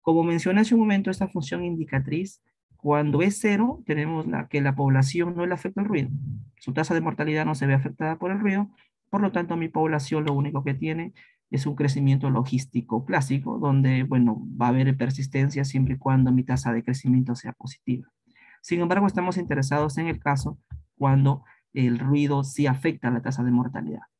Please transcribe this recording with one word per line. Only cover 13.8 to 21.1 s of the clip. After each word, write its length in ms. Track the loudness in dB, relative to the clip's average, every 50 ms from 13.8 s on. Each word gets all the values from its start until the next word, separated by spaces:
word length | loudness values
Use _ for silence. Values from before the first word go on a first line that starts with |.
| 4 4 2 2 0
bueno, 440 | 2 2 4 4 4 2 -2 -6 -10 -4
va 120 | 0 2
a 20 | 2
haber 260 | 4 4 4 2 2
persistencia 680 | 0 0 -2 -2 -4 -6 -4 0 0 0 0 0 -2 -4
siempre 300 | -2 0 0 0 0 0
y 20 |
cuando 340 | -2 0 2 4 4 4 4
mi 120 | 4 2 2
tasa 280 | 0 -2 -2 0 0
de 120 | -2 -2 -2
crecimiento 500 | -2 -4 -2 0 2 2 2 2 0 -4
sea 200 | -6 -6 -14 -14
positiva. 540 | _ -16 -16 -16 _ _ -6 -6 -6 -6 _ _ _ _ _ _ _ _ -20 -20 _
Sin 200 | -6 -4 -2 0
embargo, 260 | 0 0 2 2 2
estamos 300 | 2 2 0 -2 -2 -2
interesados 600 | -4 -4 -2 -2 -2 0 0 0 0 0 0 -2
en 120 | -2 -4 -4
el 100 | -4 -2
caso 400 | 0 0 0 0 -2 -6 -8 -10 _ _ -16 -16 -16 _ _
cuando 480 | _ 2 4